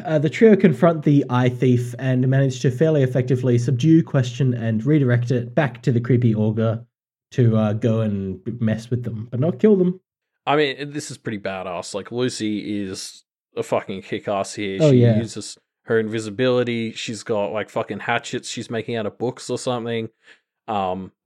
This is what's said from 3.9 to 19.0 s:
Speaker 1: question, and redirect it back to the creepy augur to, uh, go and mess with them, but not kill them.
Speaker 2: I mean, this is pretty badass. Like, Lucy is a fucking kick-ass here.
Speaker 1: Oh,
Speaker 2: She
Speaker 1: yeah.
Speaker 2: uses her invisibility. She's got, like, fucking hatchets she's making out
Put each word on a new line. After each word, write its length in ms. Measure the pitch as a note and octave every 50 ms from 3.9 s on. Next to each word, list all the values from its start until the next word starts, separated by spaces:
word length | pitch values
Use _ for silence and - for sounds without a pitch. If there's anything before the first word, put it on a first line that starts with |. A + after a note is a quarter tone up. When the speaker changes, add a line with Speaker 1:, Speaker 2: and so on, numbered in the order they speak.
| D#3+ E3 E3
Speaker 1:
question, 520 | - - C#3 B2 - - - C#3 B2+ B2
and 280 | A#2 A2+ A2+ A2 G#2+ A2+
redirect 460 | C#3+ D#3 D3 C3+ A#2+ A#2+ A#2+ A#2+ A#2+
it 240 | C3+ A#2+ B2 - -
back 300 | E3 D3 - - - -
to 80 | D3
the 100 | A2+ A#2+
creepy 320 | A#2+ - B2+ A#2+ A#2+ A2+ G#2
augur 500 | G#2 G#2+ G#2+ G#2 A2 A2 A2+ A2 A#2 A#2+ - _ _ _ _ _ _ _ _ -
to, 220 | C3+ A#2+ A2+ A2
uh, 180 | A2 G#2+ G#2+ G#2+
go 280 | A2 - A2+ A2 A2+
and 400 | A2 G#2+ G2+ G2 G2 F#2+ F2+ - - A2+ A#2+ -
mess 300 | A2+ G#2+ G#2+ - - -
with 140 | B2 A#2+ -
them, 240 | G#2+ A2 G#2+ A2+ -
but 100 | - A#2+
not 200 | D3 F3 F3+ -
kill 160 | - A3 G#3
them. 240 | F#3 F3 F3+ F#3 - _ _ _ _ _ _ _ _ _
Speaker 2:
I 100 | C3+ C#3+
mean, 360 | D3+ D3+ C3+ B2+ B2+ D3 D3 C#3+
this 180 | D3 - -
is 60 | B2+
pretty 220 | - _ B2 A2 G2
badass. 540 | G2+ F#2+ F#2+ F#2+ F2+ F#2 F2 F2+ - - -
Like, 160 | G2 F#2 -
Lucy 720 | A2+ A#2+ B2+ B2 - - A2 G#2+ G#2+ G2 - G2+ G#2 G2+ G2+
is 400 | F#2+ G2 - - - - - _ _ _ _ _ _ _
a 60 | A#2 A2+
fucking 400 | - B2+ A2 - - G2 F#2+ -
kick-ass 500 | - B2 F#2 - A2+ G2+ G2 G2 - -
here. 240 | G#2+ G#2 F#2+ G2 F#2+
Speaker 1:
Oh, 100 | D#3 D3
Speaker 2:
She 80 | B2+ B2
Speaker 1:
yeah. 160 | A#2+ A#2 A2
Speaker 2:
uses 400 | A2 A#2 G#2 - G#2+ - - - - _ _ _ _ _
her 120 | - A2+ A2+
invisibility. 920 | A2 G#2+ A2 A2+ A2 G#2+ G2 A2+ B2+ B2+ B2 B2 B2 A#2+ A#2 A#2 A2+ A2 -
She's 280 | - - A#2+ A2+ G2 -
got, 240 | - A2+ G2+ G2+ -
like, 180 | G#2+ G#2+ G2+ -
fucking 300 | - A2+ - - G#2 G2
hatchets 480 | - - A#2 A#2 - - C3 A#2 -
she's 220 | - - B2 G#2+ -
making 260 | A#2+ A2+ - - A#2
out 100 | A2+